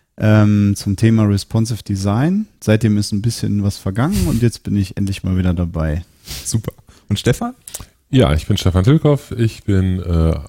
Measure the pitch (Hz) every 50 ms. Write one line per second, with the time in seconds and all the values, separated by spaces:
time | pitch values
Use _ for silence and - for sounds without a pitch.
0 | _ _ _ - - 107 107 107 104 104 104 104 104 101 98 - - 101 98 -
1 | 113 113 113 110 107 104 101 98 - - - 113 113 117 113 98 - - 101 95
2 | 98 101 101 120 143 170 190 208 214 - _ _ - 107 107 107 117 110 104 104
3 | 101 - 107 98 110 117 - - 107 104 101 101 98 101 - - - 95 95 110
4 | 127 175 208 190 180 165 131 113 120 113 - - - 101 101 101 95 - - -
5 | 101 98 98 - - 92 92 92 90 92 85 90 87 85 85 80 80 80 76 85
6 | - - _ _ _ - - - - - - 110 - - - - _ - _ _
7 | _ - 101 - - - 127 - 233 240 254 - _ - - - - - _ _
8 | _ _ 135 127 85 69 76 78 - - 104 - - 92 85 92 92 123 151 160
9 | - 147 143 131 - - - 107 113 110 - - - - 98 95 95 92 92 92
10 | - 87 85 82 80 80 78 73 73